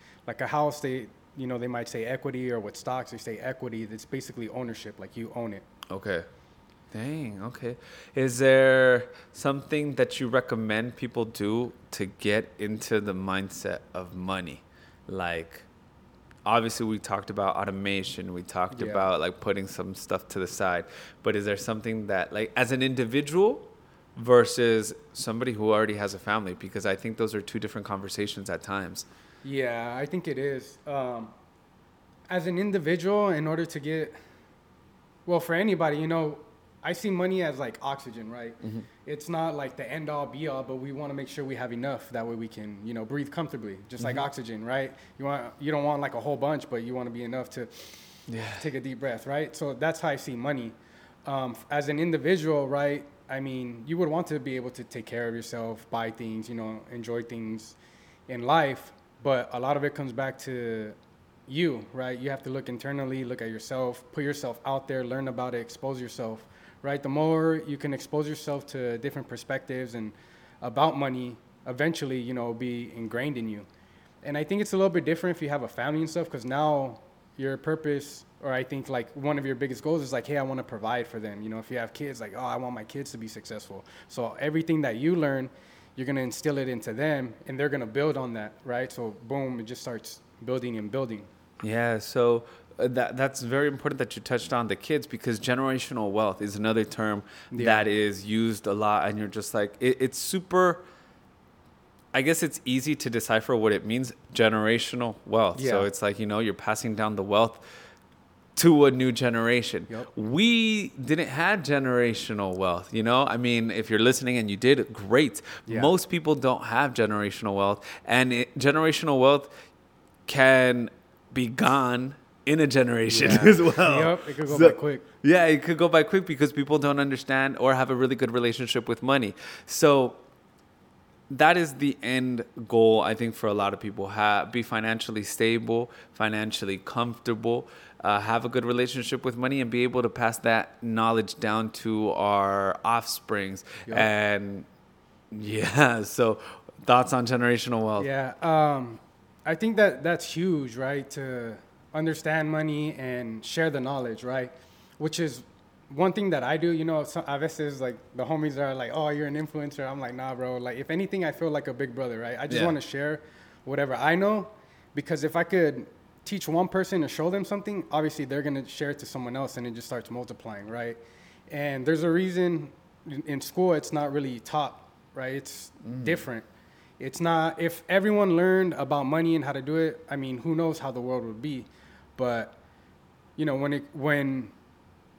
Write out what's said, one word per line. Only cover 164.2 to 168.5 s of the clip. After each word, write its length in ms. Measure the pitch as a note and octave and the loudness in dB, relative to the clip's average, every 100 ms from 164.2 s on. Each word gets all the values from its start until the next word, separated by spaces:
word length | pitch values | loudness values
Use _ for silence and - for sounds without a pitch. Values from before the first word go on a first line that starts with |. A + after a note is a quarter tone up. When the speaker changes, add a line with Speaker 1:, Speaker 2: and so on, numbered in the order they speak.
| G3+ G#3+ - - - - - | 4 2 -2 -12 -20 -20 -10
Speaker 1:
because 300 | C#3+ C#3+ D#3 | -8 -2 -2
if 100 | D3+ E3+ | 0 0
I 60 | |
could 400 | E3+ F#3 D#3 C3+ - - _ - | 2 4 4 2 -10 -18 _ -18
teach 220 | - G3+ - | -8 -6 0
one 220 | E3 F3+ | 2 2
person 340 | F#3+ F#3 F#3 | 0 0 0
or 60 | C#3 | 0
show 200 | - D#3+ | 0 -2
them 140 | G3 | -2
something, 380 | F3 G3+ G3+ G#3 D#3+ | -4 -6 -4 -6 -2
obviously 340 | D3+ D#3 D3+ C3+ | 0 0 -2 -4
they're 160 | C#3 | -2
gonna 240 | D3 | -2